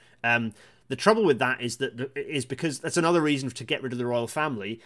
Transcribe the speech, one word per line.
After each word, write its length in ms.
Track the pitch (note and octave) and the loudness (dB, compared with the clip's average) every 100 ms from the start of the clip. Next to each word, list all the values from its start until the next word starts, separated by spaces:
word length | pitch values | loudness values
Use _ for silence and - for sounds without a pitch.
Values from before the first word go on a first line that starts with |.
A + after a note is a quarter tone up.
| _ - | _ -4
Um, 300 | A#2 A#2 A2+ - - _ - | 2 2 0 -6 -20 _ -8
the 80 | C3 | 2
trouble 300 | G3+ A3 F#3 | 4 4 4
with 140 | A#2+ | 4
that 200 | B2+ B2+ | 2 -2
is 180 | A#2+ - | -4 -4
that 200 | C3 A#2 | -6 -6
the, 120 | C3+ C#3+ | -8 -6
is 300 | - D3 - | -4 -4 -4
because 340 | C3+ E3 C3+ | -4 -4 -4
that's 160 | D#3+ F3 | -4 0
another 240 | E3 F3 | 4 4
reason 300 | D3+ C#3 C3+ | 4 2 -2
to 140 | - A#2+ | -8 -6
get 180 | D3 | -4
rid 80 | C3 | -4
of 60 | B2 | -4
the 80 | A#2+ | 0
royal 220 | A#2+ A#2 | 0 0
family, 520 | D#3 D3+ A2+ G2 A2+ | -2 -2 -2 -6 -8